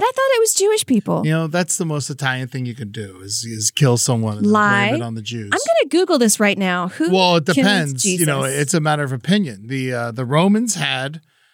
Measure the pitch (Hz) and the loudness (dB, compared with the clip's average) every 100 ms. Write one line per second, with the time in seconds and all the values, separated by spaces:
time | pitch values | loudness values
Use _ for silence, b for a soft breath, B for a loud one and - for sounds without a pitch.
0 | 440 508 539 494 440 - 403 427 - 233 | 2 0 2 2 2 2 2 2 2 0
1 | - 170 156 160 160 175 180 - 165 147 | 0 -2 0 0 0 -2 -2 -2 -4 -4
2 | - 139 135 127 131 135 123 120 107 110 | -6 -6 -4 -4 -6 -6 -8 -8 -10 -10
3 | 98 92 98 110 113 110 107 - 139 120 | -12 -14 -10 -8 -8 -4 -4 2 4 4
4 | - 117 110 104 208 214 208 202 202 302 | 2 0 0 0 2 4 4 2 2 0
5 | 240 - 104 117 110 381 - 659 311 330 | -4 -8 -8 -8 -4 -4 0 0 2 2
6 | 370 302 233 - 208 190 190 180 180 - | 2 2 2 2 2 0 0 -2 -2 -2
7 | 320 190 180 170 151 226 262 196 147 127 | 0 4 4 4 2 2 4 2 0 -2
8 | 202 180 156 139 135 139 143 170 156 151 | -2 0 0 0 -2 -2 0 0 0 0
9 | 143 131 151 208 170 98 110 135 127 123 | -2 -4 0 0 0 -6 -8 -6 -4 -4
10 | 117 113 120 147 190 208 240 180 143 131 | -4 -4 0 2 4 2 0 -2 -2 -2
11 | 135 160 _ _ _ | -6 -10 _ _ _